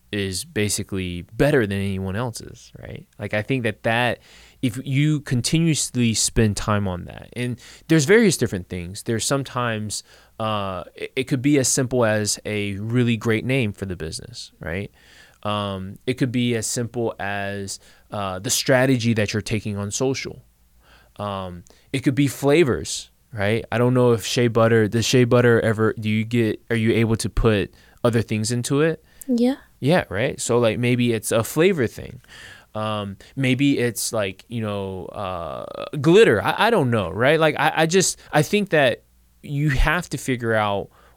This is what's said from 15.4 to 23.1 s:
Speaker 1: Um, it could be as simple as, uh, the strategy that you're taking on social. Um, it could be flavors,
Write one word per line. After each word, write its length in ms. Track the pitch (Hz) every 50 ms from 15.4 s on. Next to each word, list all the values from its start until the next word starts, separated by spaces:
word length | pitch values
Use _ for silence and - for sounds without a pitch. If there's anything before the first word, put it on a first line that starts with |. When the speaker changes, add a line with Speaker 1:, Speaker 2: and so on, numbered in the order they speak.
Speaker 1:
Um, 560 | - 104 104 104 101 101 98 95 95 95 104 - -
it 80 | - 117
could 160 | - 139 123
be 240 | 110 123 120 120 120
as 140 | 113 110 -
simple 460 | - 131 120 110 - 120 117 110 - -
as, 600 | 90 98 101 101 101 98 101 101 98 95 - - - - - _ _ -
uh, 260 | - 107 101 95 92 92
the 120 | 98 131
strategy 640 | - - - - 135 123 127 135 135 120 110 117 113
that 180 | 110 104 98
you're 100 | - 107
taking 340 | 98 - 117 104 - 110 101
on 140 | 101 101 104
social. 540 | - - 135 131 135 - - - - - - _ _ _ _ _ _ _ _ _ - - _ _ _
Um, 480 | - 104 101 98 98 92 92 87 87 87 - - _ _ _
it 80 | - 135
could 140 | - 147 131
be 140 | 117 143 131
flavors, 840 | - - - 139 143 165 175 131 104 69 - - - - - -